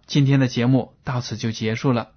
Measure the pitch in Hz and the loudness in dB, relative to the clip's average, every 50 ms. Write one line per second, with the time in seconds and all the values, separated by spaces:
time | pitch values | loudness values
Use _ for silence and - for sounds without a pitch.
0 | _ - - 151 139 135 139 139 135 127 - 120 117 123 131 127 113 - _ _ | _ -2 0 2 4 4 4 4 2 2 0 0 2 2 2 2 0 -2 _ _
1 | - - 127 123 120 - 117 104 - 113 107 - 113 107 110 113 - 139 123 117 | -10 -8 -6 -6 -6 -6 -8 -6 -6 -6 -6 -4 -4 -4 -4 -2 0 0 0 0
2 | 107 - _ | -2 -6 _